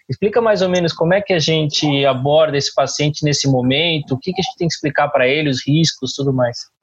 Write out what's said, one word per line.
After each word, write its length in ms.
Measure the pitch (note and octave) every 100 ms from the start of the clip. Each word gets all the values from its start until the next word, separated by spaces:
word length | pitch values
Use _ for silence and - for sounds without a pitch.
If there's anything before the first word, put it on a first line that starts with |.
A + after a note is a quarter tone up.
| -
Explica 320 | C3+ G#3 A#3
mais 220 | A3+ G3+
ou 80 | F#3
menos 240 | F3+ E3+
como 220 | - E3 F#3+
é 60 |
que 120 | G3+
a 60 | F3
gente 640 | D3+ D#3+ D3 - D3+ C#3 C#3
aborda 500 | B2+ C#3+ D#3 D#3 C#3+
esse 160 | - -
paciente 500 | C3 - D3 D3+ D3+
nesse 240 | C#3+ C#3
momento, 640 | C3 B2 C#3 E3+ D#3+ -
o 60 | C3
que 120 | F#3
que 80 | F#3
a 40 |
gente 120 | F3 -
tem 120 | E3
que 60 | -
explicar 320 | D3+ D3 C#3+
pra 200 | C3+ B2+
ele, 220 | D3 D3+
os 160 | B2+ -
riscos, 480 | D3+ D#3+ - B2+
tudo 180 | - C#3
mais. 280 | C3 A#2+ - - _